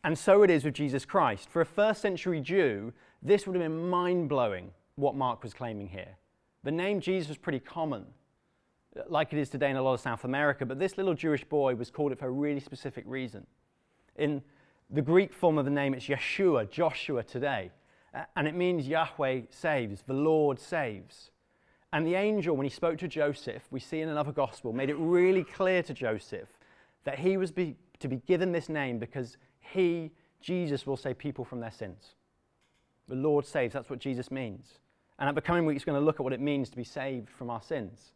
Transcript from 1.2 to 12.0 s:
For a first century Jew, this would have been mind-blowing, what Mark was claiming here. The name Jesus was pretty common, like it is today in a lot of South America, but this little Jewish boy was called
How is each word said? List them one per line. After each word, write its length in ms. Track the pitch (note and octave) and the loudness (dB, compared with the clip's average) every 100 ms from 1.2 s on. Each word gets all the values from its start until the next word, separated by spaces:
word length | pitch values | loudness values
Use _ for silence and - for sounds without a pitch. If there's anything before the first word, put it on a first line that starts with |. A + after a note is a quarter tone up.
| C#3+ G2 - | 2 0 -4
For 120 | E3+ | 0
a 40 | D#3+ | 0
first 360 | - G#3+ G#3+ | 2 2 2
century 400 | G#3 F3+ F#3+ E3 | -2 -2 -2 -2
Jew, 500 | C3+ F#3+ D3+ G2+ A2 - - _ | 0 2 4 2 -6 -14 -20 _
this 240 | D3 G3+ G3 | 2 2 4
would 100 | F3+ | -2
have 80 | |
been 260 | E3 D#3+ F3 | 0 -2 0
mind-blowing, 840 | F3+ F3+ F3+ D#3 C#3 A#2 F#2+ F#2 - _ - | 2 2 2 2 2 2 0 -8 -18 _ -2
what 200 | C#3+ C3+ | 0 0
Mark 280 | C3 A#2 | -2 -2
was 100 | A2+ | -8
claiming 340 | - B2 G#2+ G2+ | -10 -8 -8 -10
here. 300 | F#2 F#2 F#2+ _ _ _ _ | -12 -14 -18 _ _ _ _
The 80 | C3+ | -4
name 280 | D#3+ F#3 G3+ | -2 0 -2
Jesus 280 | - F#3+ D3+ | 0 -2 -2
was 100 | D3+ | -6
pretty 220 | - C3+ | -6 -6
common, 460 | - E3+ D#3 A#2+ F#2+ - _ _ _ _ _ _ _ - B2 | -6 -6 -4 -6 -10 -20 _ _ _ _ _ _ _ -14 -4
like 240 | D3+ D#3 | -2 0
it 80 | D3 | -2
is 100 | C#3 | -4
today 200 | C#3 C#3+ | 0 0
in 80 | C3+ | 2
a 40 | |
lot 120 | C3 | 2
of 60 | B2 | 2
South 240 | C#3+ A2+ | -2 -4
America, 420 | B2 C3+ D3 C#3 B2+ | -2 2 2 2 -4
but 140 | C3 | -2
this 180 | F#3 F#3+ | -4 0
little 160 | F#3+ | 0
Jewish 300 | D#3+ D#3+ D3 | 0 0 0
boy 320 | - D3+ C3+ B2 | 0 0 2 0
was 160 | A#2+ | -4
called 200 | - | -2